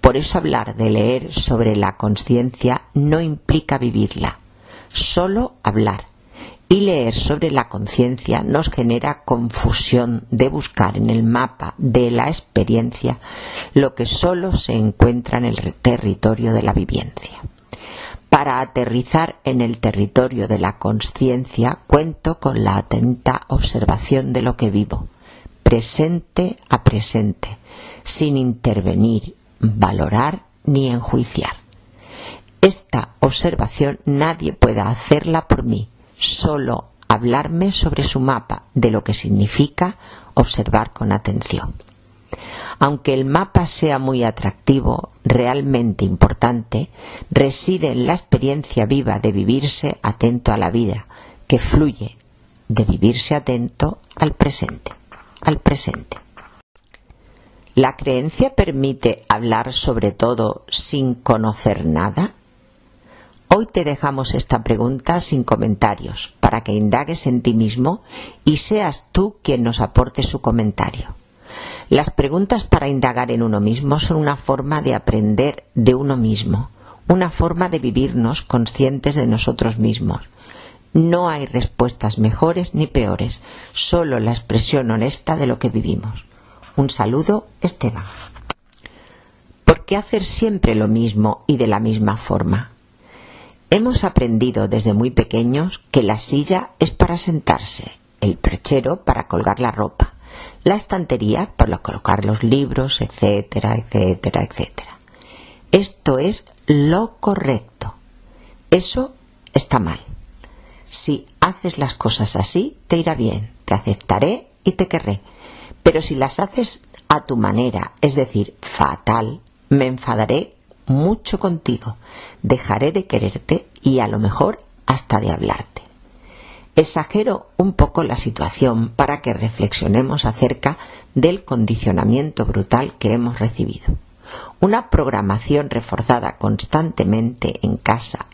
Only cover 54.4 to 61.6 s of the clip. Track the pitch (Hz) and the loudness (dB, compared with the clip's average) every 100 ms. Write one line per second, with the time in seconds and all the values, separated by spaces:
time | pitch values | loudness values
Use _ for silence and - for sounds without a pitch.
54.4 | 143 139 - - - - _ - - - | 0 0 -6 -8 -16 -18 _ -20 -20 -4
55.4 | - 151 - 143 - - - - _ - | -2 2 0 0 -4 -6 -12 -18 _ -20
56.4 | - _ _ _ _ _ _ - _ - | -20 _ _ _ _ _ _ -20 _ -20
57.4 | - - - - 131 - - 127 147 - | -20 -20 -4 0 2 0 -2 -2 -2 0
58.4 | 269 269 196 135 139 135 120 - - 107 | 0 2 0 2 -2 0 -2 -2 -2 0
59.4 | 117 113 120 123 - 113 107 101 113 120 | 2 0 0 -2 -2 0 0 0 0 2
60.4 | 110 - - - - 147 131 123 - 113 | -2 -2 -4 -2 0 0 -2 -2 0 2
61.4 | 110 104 | 2 0